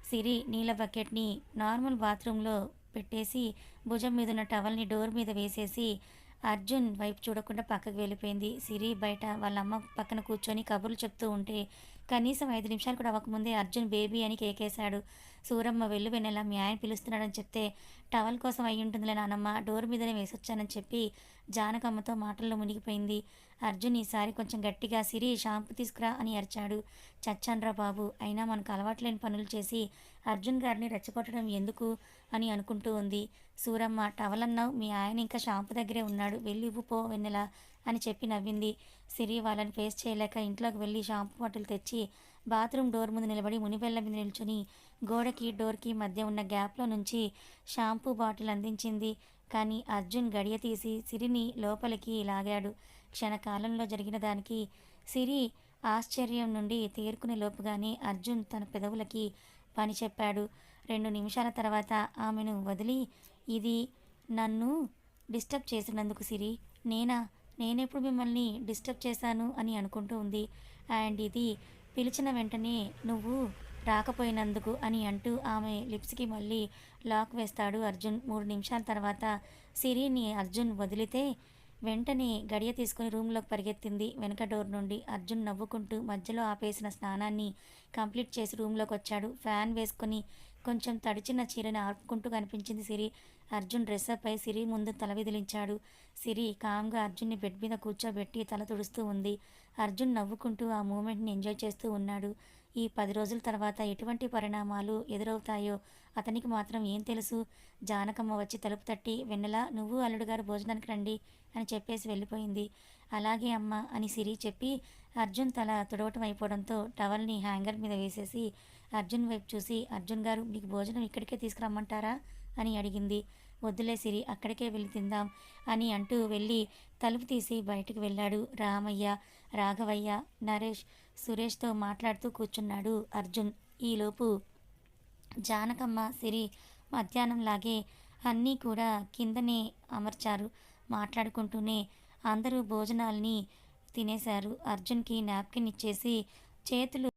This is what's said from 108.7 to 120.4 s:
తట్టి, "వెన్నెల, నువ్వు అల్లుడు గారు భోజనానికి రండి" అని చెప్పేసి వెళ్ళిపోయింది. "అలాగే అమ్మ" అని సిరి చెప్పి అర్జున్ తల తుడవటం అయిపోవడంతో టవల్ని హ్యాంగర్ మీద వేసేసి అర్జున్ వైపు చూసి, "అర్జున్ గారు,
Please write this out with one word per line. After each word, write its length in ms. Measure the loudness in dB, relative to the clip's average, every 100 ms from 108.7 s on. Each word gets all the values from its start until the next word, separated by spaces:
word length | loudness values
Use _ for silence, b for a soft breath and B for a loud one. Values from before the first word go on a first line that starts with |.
| -2 -4
తట్టి, 360 | -4 -2 -4
"వెన్నెల, 440 | -2 -2 0 0 0
నువ్వు 260 | -2 0 2
అల్లుడు 260 | 2 2
గారు 180 | 0 -2
భోజనానికి 500 | 0 -2 -2 -4 -2
రండి" 220 | -2 -2 -2 b b b
అని 160 | -6 -2
చెప్పేసి 340 | -4 -2 -4 0
వెళ్ళిపోయింది. 560 | -2 -2 -4 -2 -2 -4 B B B B
"అలాగే 380 | 0 2 2 2
అమ్మ" 360 | 0 0 -2 -2
అని 160 | -2 -2
సిరి 300 | 0 -2 -2 -4
చెప్పి 240 | -2 -2 -2 B B B -2
అర్జున్ 320 | 0 2 0
తల 320 | 0 2 2
తుడవటం 400 | 0 0 -2 0
అయిపోవడంతో 680 | -2 0 0 -2 0 -2 -2 0
టవల్ని 420 | 2 2 0 0
హ్యాంగర్ 360 | 0 0 0 -2
మీద 160 | -2
వేసేసి 520 | 0 -2 -4 -6 -4 -4 B B B B -2
అర్జున్ 320 | 0 0 2
వైపు 280 | 0 -2 -6
చూసి, 320 | 0 -2 -2
"అర్జున్ 320 | -6 -2 -2
గారు, 180 | 0 0